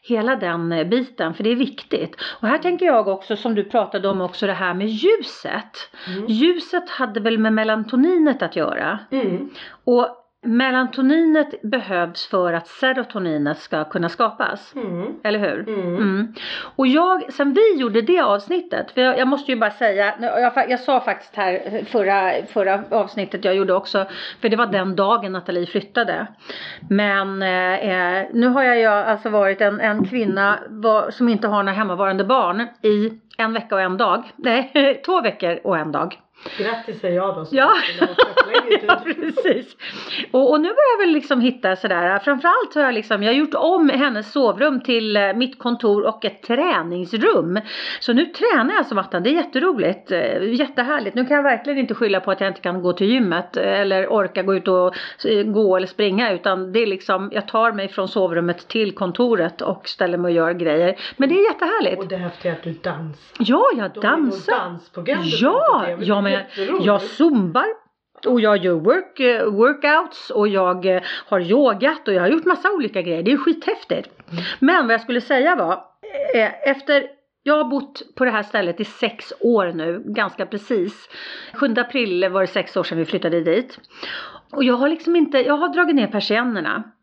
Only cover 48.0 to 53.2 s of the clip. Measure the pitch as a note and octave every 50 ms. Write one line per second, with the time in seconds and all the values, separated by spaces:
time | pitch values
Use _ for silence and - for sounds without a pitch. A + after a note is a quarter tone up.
48 | - - A#3 B3 F4 - - - G4+ A#4+ G4 C4 A3+ C#4+ G#4 G4+ D4+ - A#3 F#3+
49 | F3+ - - F3 F3+ A#3+ D4+ F4 - - - B3+ D#4 F#4+ E4 A3 E3 D#3 G3 G#3
50 | - - F#3+ E3+ - - - A2 F#3 G#3+ A#3 B3 D4+ C4 - - A#3+ C4 D4+ D4
51 | A3 G3+ - A#3+ B3+ B3+ D4 C#4+ C#4 C#4+ B3 A3 A#3 C#4+ C#4+ C4+ B3+ - G#3+ -
52 | A#3+ G#3 G3 F#3+ F#3+ G3+ F#3+ - G3 G3 F#3 - - F#3 F3 F#3 F3 F3+ F3 F3+
53 | G3 G3+ B3 C4